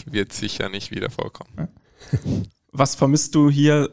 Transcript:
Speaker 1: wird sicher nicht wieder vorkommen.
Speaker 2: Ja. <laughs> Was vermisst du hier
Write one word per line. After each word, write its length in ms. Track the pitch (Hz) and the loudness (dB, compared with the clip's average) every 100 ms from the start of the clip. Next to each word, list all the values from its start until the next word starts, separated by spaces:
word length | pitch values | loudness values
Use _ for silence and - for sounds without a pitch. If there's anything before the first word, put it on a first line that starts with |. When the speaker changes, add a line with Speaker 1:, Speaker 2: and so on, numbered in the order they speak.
| - | -6
Speaker 1:
wird 220 | 104 98 | -4 -4
sicher 380 | - 104 - 101 | -4 -6 -4 -6
nicht 200 | 98 - | -6 -8
wieder 200 | - 101 | -6 -6
vorkommen. 420 | - - - - - | -6 -8 -10 -16 -10
Speaker 2:
Ja. 100 | 165 - _ _ - - | -10 -12 _ _ -6 -4
<laughs> 540 | - - - _ _ | -2 -4 -6 _ _
Was 220 | - 135 | -2 -2
vermisst 400 | - 135 147 - | 2 2 2 2
du 160 | 156 147 | 4 4
hier 400 | 143 147 151 147 | 6 4 4 2